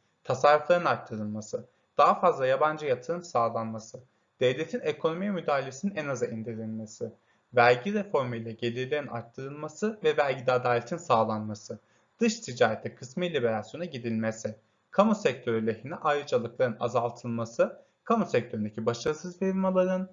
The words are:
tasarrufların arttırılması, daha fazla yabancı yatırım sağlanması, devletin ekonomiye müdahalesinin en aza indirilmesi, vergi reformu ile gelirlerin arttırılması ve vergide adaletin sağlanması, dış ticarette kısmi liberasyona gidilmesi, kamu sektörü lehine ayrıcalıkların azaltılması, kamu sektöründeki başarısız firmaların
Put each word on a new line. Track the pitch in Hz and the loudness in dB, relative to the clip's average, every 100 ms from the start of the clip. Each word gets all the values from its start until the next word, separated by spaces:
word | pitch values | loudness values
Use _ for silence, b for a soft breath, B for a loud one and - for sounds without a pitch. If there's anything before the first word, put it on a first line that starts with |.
| _ _ | _ _
tasarrufların | - 127 147 151 151 175 165 | -4 2 6 6 6 2 2
arttırılması, | 113 - 107 107 107 - - - b b - | -2 -4 -8 -6 -8 -8 -8 -10 b b 4
daha | 156 185 | 4 6
fazla | 180 143 131 | 4 4 2
yabancı | 131 151 156 147 | 4 2 0 -2
yatırım | 123 - 175 | -2 -2 -6
sağlanması, | 175 123 113 113 110 110 - - - _ _ - | -2 0 0 0 -6 -8 -12 -18 -20 _ _ 0
devletin | 127 127 156 247 | 2 2 -4 -4
ekonomiye | 156 - 160 165 202 | -2 0 -2 -2 -4
müdahalesinin | 185 156 143 135 127 202 160 | -4 0 -2 -2 -4 -6 -4
en | 147 | -4
aza | 123 120 | -2 -4
indirilmesi, | 110 110 110 110 110 107 - 113 - b b b 120 | -4 -8 -8 -8 -8 -10 -10 -12 -12 b b b 4
vergi | 120 123 202 | 6 6 2
reformu | 208 202 147 123 113 | -4 -2 -2 -2 -4
ile | 113 | -8
gelirlerin | 107 120 117 131 147 135 | -6 -4 -4 -4 -4 -4
arttırılması | 117 - - 135 147 151 - 214 220 | -8 -10 -12 -12 -10 -12 -4 -4 0
ve | 160 147 | 0 2
vergide | 143 131 123 | 2 0 2
adaletin | 123 123 120 117 127 | 2 4 0 0 -6
sağlanması, | - 117 110 110 107 107 - 110 b b b - | 2 2 2 -2 -4 -8 -10 -14 b b b -2
dış | 233 - | 0 0
ticarette | - 120 117 107 113 - | -4 2 2 2 -6 -12
kısmi | 123 - 180 | -12 -6 -2
liberasyona | 151 117 110 104 143 175 | 0 0 0 -4 -10 -8
gidilmesi, | 131 120 113 110 110 110 107 _ _ _ | -6 -4 -2 -2 -4 -6 -10 _ _ _
kamu | - 214 202 | 4 4 4
sektörü | 147 120 - 113 110 | 0 0 -2 0 0
lehine | 107 135 170 | -2 -6 -4
ayrıcalıkların | 160 147 139 123 113 - 123 110 | 0 0 2 -2 0 0 0 0
azaltılması, | 120 120 120 - 120 117 113 - 196 - B B | -2 0 -2 -4 -6 -6 -4 0 0 -2 B B
kamu | - 226 - | 0 0 2
sektöründeki | 123 110 113 107 113 113 | 0 0 -4 -4 -4 -2
başarısız | 117 156 151 180 175 | -2 -2 -4 -6 -4
firmaların | 190 190 190 185 185 185 190 | -2 2 2 4 2 2 -4